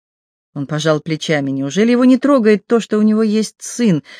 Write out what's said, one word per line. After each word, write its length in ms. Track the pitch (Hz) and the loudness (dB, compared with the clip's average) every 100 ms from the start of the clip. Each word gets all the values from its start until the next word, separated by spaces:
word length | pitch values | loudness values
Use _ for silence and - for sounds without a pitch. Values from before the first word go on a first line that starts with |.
| _ _ _ _ _ | _ _ _ _ _
Он 120 | 147 139 | -10 -6
пожал 360 | 151 156 156 | -4 -2 -4
плечами. 500 | - 156 - 151 139 | -6 -8 -4 -4 -2
Неужели 400 | 135 139 151 226 | -6 -6 -2 0
его 140 | 240 254 | 2 4
не 120 | 254 | 2
трогает 480 | 277 277 220 208 - | 2 2 4 2 0
то, 140 | 233 | -2
что 180 | - 214 | 0 0
у 40 | |
него 200 | 214 214 | 2 2
есть 400 | 220 214 214 - | 0 0 -4 -8
сын? 420 | - - 233 160 - | -14 -2 2 2 -2